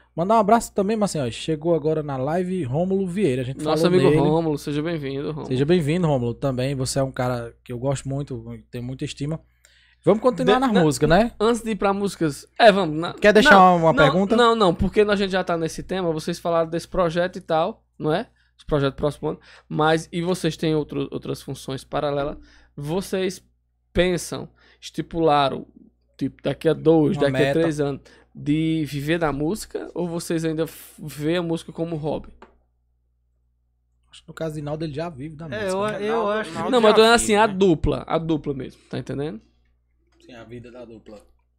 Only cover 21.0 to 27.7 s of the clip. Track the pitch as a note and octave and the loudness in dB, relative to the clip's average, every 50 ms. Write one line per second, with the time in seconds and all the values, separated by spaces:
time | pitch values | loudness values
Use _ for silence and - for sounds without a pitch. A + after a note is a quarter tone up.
21 | C#3 - - B2 - - C3+ C3+ - - C3+ - - - C3+ C3 - - - C#3+ | -6 -6 -8 -10 -8 -8 -10 -10 -10 -12 -12 -12 -10 -10 -10 -12 -10 -8 -6 -4
22 | D3 D3 C#3+ C#3+ C#3 D3 - - - - _ _ _ _ _ - C#3+ D3 E3 G3 | -4 -4 -2 -4 -4 -6 -8 -12 -16 -20 _ _ _ _ _ -12 -8 -6 -6 -6
23 | F#3 - - F#3+ F#3+ F#3 F#3 - _ _ _ _ _ _ _ _ _ _ - F3 | -4 -4 -4 -4 -4 -4 -6 -8 _ _ _ _ _ _ _ _ _ _ 0 0
24 | F3 F#3 F3+ D#3+ - - C3+ B2+ - - _ _ _ _ _ _ - - - - | 2 2 0 -2 -4 -8 -10 -10 -12 -14 _ _ _ _ _ _ -20 -12 -10 -10
25 | D#3 - - E3+ D#3+ D#3 D3 C#3+ C#3+ C3 - - - - _ - - _ _ _ | -8 -6 -2 0 2 4 4 4 2 0 -2 -4 -10 -14 _ -20 -20 _ _ _
26 | _ _ _ - D3 C3 - _ - - C#3+ - - D#3+ D3+ C#3 C#3 D#3 E3 D#3+ | _ _ _ -8 -8 -8 -6 _ -6 -6 -4 0 0 0 0 2 4 4 6 6
27 | D3+ C#3 C3+ - C#3+ C#3+ C3 C3 D3 C#3 C#3+ D#3+ E3 E3 | 4 2 2 0 0 0 2 2 2 2 2 2 0 0